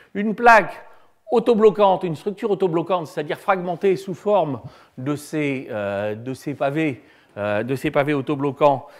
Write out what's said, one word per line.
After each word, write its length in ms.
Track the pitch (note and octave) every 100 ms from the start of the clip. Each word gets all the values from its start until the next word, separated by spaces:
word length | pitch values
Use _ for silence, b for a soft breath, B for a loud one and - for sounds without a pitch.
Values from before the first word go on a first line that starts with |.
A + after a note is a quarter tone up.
| b
une 200 | G3 G#3+
plaque 500 | G#3 A#3+ A3 D#3 - b b b _ -
autobloquante, 720 | A#3+ A#3 G#3+ A3 G3 G3 F#3
une 140 | F3+ D3
structure 340 | G#3+ F#3+ A3
autobloquante, 560 | F#3+ F#3+ E3 E3 F#3 D3
c'est-à-dire 320 | - D3+ D#3+
fragmentée 580 | - F#3+ F3+ E3 G3 F3+
sous 180 | -
forme 460 | E3+ G#3 G3+ D#3 A#2 B B B -
de 160 | C3
ces, 540 | C#3+ - D#3 C#3+ C3 C#3+
euh, 440 | G#2+ G2+ G2+ G#2+
de 200 | G#2+ B2
ces 200 | B2+ D3+
pavés, 480 | C3 C#3 D3+ D#3 A2+ b b b G#2
euh, 260 | G#2 G#2
de 140 | A#2+ C3+
ces 140 | D#3
pavés 240 | D3 C#3
autobloquants, 720 | C#3+ C3 C#3 C#3+ C3 D3 C3 B B